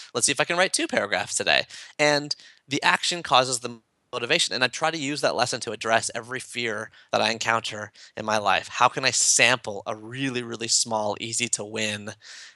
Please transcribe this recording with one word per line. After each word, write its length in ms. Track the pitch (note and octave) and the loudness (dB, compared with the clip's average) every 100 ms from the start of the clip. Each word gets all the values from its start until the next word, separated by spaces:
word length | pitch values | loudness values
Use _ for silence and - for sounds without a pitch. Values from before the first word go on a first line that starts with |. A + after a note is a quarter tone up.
| - | -8
let's 120 | A#2+ - | 0 0
see 60 | |
if 80 | C#3 | 2
I 40 | |
can 120 | D3+ F3 | 0 2
write 160 | F#3+ | 0
two 140 | - D#4+ | 0 -2
paragraphs 480 | B3+ G2+ F#2 - | -2 0 -2 -2
today. 320 | - F#2 C#2 - - - - | -2 2 2 2 -8 -14 0
And 360 | D3 D3 D3 - - - _ | 2 2 -2 -10 -12 -20 _
the 120 | C#3 | 0
action 400 | C3 F3+ - F3 | 2 2 0 -4
causes 360 | - C3 B2+ A#2+ | 4 4 4 -2
the 200 | A#2+ A#2 _ _ _ | -6 -12 _ _ _
motivation. 420 | B2 A#2+ E3 - | -6 0 2 2
And 80 | A2+ | 0
I 60 | B2+ | -2
try 240 | - D#3+ | 0 -2
to 60 | E3 | -2
use 220 | C#3 D3 | -4 0
that 120 | C3+ | 0
lesson 240 | E2 A#2+ A#2+ | 0 0 -2
to 120 | A#2 | -6
address 380 | G#2+ A2+ A2+ - | -6 2 2 2
every 240 | A#2+ A#2 B2+ | -6 -8 -10
fear 520 | - A#2+ A#2 G#2 A2 - _ | -8 -6 -4 -4 -8 -14 _
that 100 | A2 | 2
I 100 | A2 | 2
encounter 580 | A2+ A#2 A2+ - G#2+ G#2 - - - | 2 2 0 0 -8 -12 -14 -14 -8
in 80 | |
my 140 | G#2+ G#2+ | 0 2
life. 300 | G2+ F2+ - | 4 2 0
How 200 | - B2 | 2 2
can 160 | C#3+ | 4
I 60 | C3 | 0
sample 720 | - - - A#2+ B2 B2 G2+ - | 2 4 6 6 4 0 -8 -8
a 100 | A2 | -8
really, 480 | A2 B2+ C3+ B2 | -10 -6 -4 -4
really 240 | A#2 A2+ A#2 | -6 -6 0
small, 480 | - A#2 A2 G#2+ - | 0 2 0 -2 -4
easy 280 | A2+ A2+ A#2+ | -4 -2 -2
to 140 | - | -2
win 480 | G#2 A2 G#2+ G#2 G#2 - - - - | -4 -4 -4 -4 -8 -14 -16 -18 -20